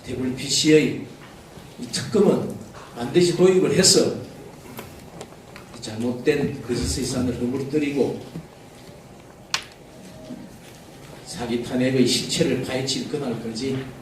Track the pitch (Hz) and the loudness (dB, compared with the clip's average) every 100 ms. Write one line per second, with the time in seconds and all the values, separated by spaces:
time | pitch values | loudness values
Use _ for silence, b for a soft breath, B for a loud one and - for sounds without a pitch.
0 | - 123 127 127 139 - 151 156 127 - | -8 -4 -4 -4 -2 2 6 6 6 -2
1 | - - - - - - - - - - | -10 -16 -18 -20 -20 -20 -20 -14 -8 -8
2 | - 208 202 - - - - - - - | 0 4 6 4 0 -8 -14 -18 -16 -8
3 | 143 175 175 151 185 185 147 - - 120 | 0 4 4 6 6 6 4 4 6 6
4 | - - - - - - - - - - | 4 -2 -10 -16 -18 -18 -16 -16 -16 -18
5 | - - - - - - - - 107 110 | -18 -18 -18 -18 -20 -20 -18 -14 -12 -4
6 | 123 120 151 143 - - - 120 - - | -4 0 0 2 0 -4 -4 -4 -2 -2
7 | 123 127 123 120 123 135 135 151 143 139 | -2 -2 -2 -2 -2 -2 -2 0 0 0
8 | - - - - - - - - - - | 0 -2 -10 -14 -16 -20 -20 -20 -20 -20
9 | - - - - - - - - - - | -20 -20 -20 -20 -8 -8 -8 -20 -20 -20
10 | - - - - - - - - - - | -20 -18 -14 -14 -14 -18 -20 -20 -20 -20
11 | - - - - 120 120 - 127 127 131 | -18 -18 -14 -8 -4 -4 -2 0 2 4
12 | 120 - - - 147 127 - 131 131 127 | 4 2 -2 0 2 0 -2 -4 -2 -4
13 | 117 147 131 110 113 110 135 131 - - | -4 -4 -4 -4 -6 -4 -2 -4 -6 -14